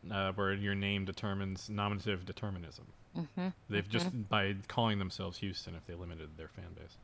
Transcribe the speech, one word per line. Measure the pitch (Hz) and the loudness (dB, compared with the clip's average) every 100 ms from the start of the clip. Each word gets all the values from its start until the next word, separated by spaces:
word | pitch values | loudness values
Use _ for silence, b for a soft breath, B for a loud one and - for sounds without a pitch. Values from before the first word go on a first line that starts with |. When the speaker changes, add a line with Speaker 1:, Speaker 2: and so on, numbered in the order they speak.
| 87 | -2
Speaker 1:
Uh, | 98 98 | 2 2
where | 95 98 | 4 2
your | 98 101 98 | 4 2 2
name | 98 101 95 | 2 2 0
determines, | 92 107 98 98 95 - | -2 -2 0 -2 -4 -4
nominative | 104 101 101 107 95 92 | 0 2 2 0 0 -2
determinism. | 92 104 92 82 - - - - 170 | -4 -4 -4 -6 -12 -18 -20 -8 -6
Speaker 2:
Mm-hmm. | 165 - 185 - - | -4 0 -2 -2 0
Speaker 1:
They've | 104 98 | 2 4
just, | 110 87 | 2 2
Speaker 2:
Mm-hmm. | 123 | 0
Speaker 1:
by | 104 107 98 98 - | 2 4 4 2 0
calling | - 113 101 | 4 4 4
themselves | 95 - 90 87 | 0 -2 -4 -2
Houston, | 98 92 - 85 | -4 -4 -6 -10
if | - | -8
they | 87 | -8
limited | 90 82 78 78 | -8 -8 -10 -10
their | 78 | -12
fan | - 87 85 | -10 -12 -12
base. | - - | -14 -18